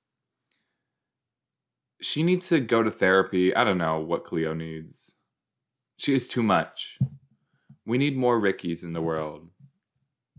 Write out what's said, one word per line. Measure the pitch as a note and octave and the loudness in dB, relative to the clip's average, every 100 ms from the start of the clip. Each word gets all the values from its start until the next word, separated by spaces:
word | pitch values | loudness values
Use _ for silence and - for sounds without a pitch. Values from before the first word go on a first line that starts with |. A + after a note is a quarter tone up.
| _ _ _ _ _ _ _ _ _ _ _ _ _ _ _ _ _ _ _ _ | _ _ _ _ _ _ _ _ _ _ _ _ _ _ _ _ _ _ _ _
She | - D3 | -4 0
needs | E3 F3+ - | 2 2 2
to | E3 | 0
go | A#2 A2+ | 2 2
to | A2 | 2
therapy. | - F#2 F#2+ F#2 F#2 F#2 | 2 4 4 4 2 2
I | G2 | 4
don't | A#2 F2+ | 2 2
know | E2 D#2+ | 0 -2
what | D#2 E2+ | -2 -4
Cleo | - E2+ D#2 | -4 -4 -4
needs. | D#2+ D#2+ D#2+ D#2+ - - - _ _ _ _ _ _ _ - | -4 -8 -10 -14 -20 -20 -20 _ _ _ _ _ _ _ -8
She | - | 0
is | C3+ - | 0 0
too | B2+ | -2
much. | A2 F2 D#2 - - - - - _ _ _ _ _ - - | 2 2 0 -8 -12 -6 -6 -6 _ _ _ _ _ -18 -4
We | B2+ | 0
need | C#3+ C3 | 0 0
more | B2 A#2 | 2 2
Rickies | G2+ - F2 E2 | 2 0 -4 -6
in | F2 | -6
the | E2 | -4
world. | E2 D#2+ D#2 D2+ E2 _ - _ _ _ _ _ _ | -2 -2 -6 -10 -20 _ -20 _ _ _ _ _ _